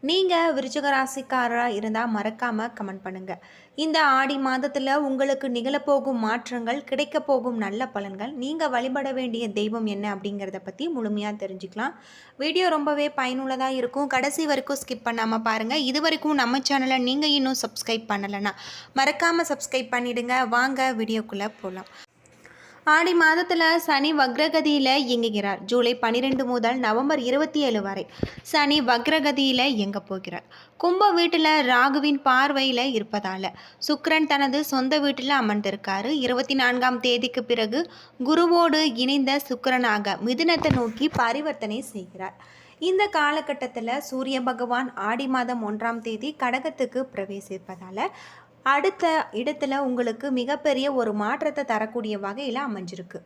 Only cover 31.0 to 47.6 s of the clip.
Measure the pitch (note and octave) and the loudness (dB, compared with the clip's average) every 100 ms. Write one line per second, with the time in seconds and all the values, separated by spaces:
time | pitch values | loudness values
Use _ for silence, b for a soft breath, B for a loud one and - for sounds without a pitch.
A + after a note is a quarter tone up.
31 | G#4 E4+ E4+ E4+ D#4 D#4 B3+ B3 C4 C#4 | 6 6 4 4 4 4 4 6 6 4
32 | D4 C#4+ C4+ B3+ C#4 C#4 C4+ B3 C4 A#3 | 2 2 4 4 4 2 2 2 0 0
33 | G#3 G#3 F#3+ F#3+ F#3+ B B B - D4 | -2 -4 -4 -4 -6 B B B -2 0
34 | - D#4 D#4 C#4+ C#4 C4+ D4+ C4+ C4 D4+ | 2 2 2 2 2 0 0 0 2 2
35 | C#4+ C#4 B3+ C#4 A3+ G#3 G3+ G3 G3+ F#3+ | 2 0 0 2 2 0 -2 -4 -4 -4
36 | G#3+ D4+ B3 B3 C4 C4+ B3 B3 B3+ B3 | -2 -2 0 0 0 2 2 2 2 2
37 | B3 A#3+ B3 B3+ A#3 A#3 A3 B3 E4+ B | 0 0 0 -4 -2 0 0 -2 -4 B
38 | B _ B3+ D#4+ F4 E4+ E4+ D4+ D#4 A3+ | B _ 0 4 4 6 4 4 2 0
39 | B3+ C#4 C4+ C#4+ C#4+ B3 - B3+ B3 G#3 | 0 2 2 0 -2 -4 0 2 2 2
40 | G#3 G3 G#3+ B3 E4 E4 D#4 C#4 A#3 A3+ | 0 -2 -2 0 2 2 2 2 0 0
41 | D4+ - A#3 B3+ D4+ - A3 G#3+ - G#3+ | -2 2 0 0 -4 -4 -6 -6 -8 -12
42 | F3+ F#3 F#3 - B B B B E4 F#4+ | -14 -12 -12 -12 B B B B 0 2
43 | G4+ F4 D4 D4 D4+ C#4 B3+ B3 A3+ B3+ | 2 2 2 0 -2 -6 -6 -6 -4 -4
44 | C#4+ C4 C4 C4 B3 A3+ A#3+ A#3+ B3+ - | -4 -6 -2 -2 -2 -2 -2 -2 -2 -4
45 | G3 A#3 C4 C4 A#3+ B3 G#3+ G#3+ A3+ A#3 | -4 -2 0 0 0 -2 -4 -4 -4 -4
46 | A3+ A3 C4 D4+ B3+ B3+ D4 - B3+ B3 | -6 -6 -6 -4 -2 -2 -4 -4 -4 -4
47 | C4 A#3 G3 G3+ G3 F#3+ | -6 -8 -8 -10 -10 -14